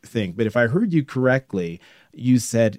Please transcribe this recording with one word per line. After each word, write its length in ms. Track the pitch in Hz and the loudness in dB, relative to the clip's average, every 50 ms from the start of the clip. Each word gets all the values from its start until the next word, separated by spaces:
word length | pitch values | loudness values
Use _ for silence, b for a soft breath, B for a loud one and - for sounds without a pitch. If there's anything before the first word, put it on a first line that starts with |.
| - | -16
think. 320 | - - 117 104 92 85 | -8 -6 -4 -4 -4 -2
But 100 | 101 117 | -2 -2
if 100 | 110 - | 0 0
I 120 | 120 120 113 | 0 0 2
heard 240 | 120 180 233 208 170 | 0 0 0 0 0
you 120 | 160 139 | -2 -2
correctly, 760 | - - 131 127 127 127 135 131 _ - 98 87 85 85 87 b b b b b b - | -2 -2 0 2 2 2 0 -2 _ -6 -6 -6 -6 -8 -12 b b b b b b -14
you 260 | - 120 123 127 123 | -4 0 2 2 2
said 400 | 110 - - 113 113 110 - | 2 0 2 2 2 2 0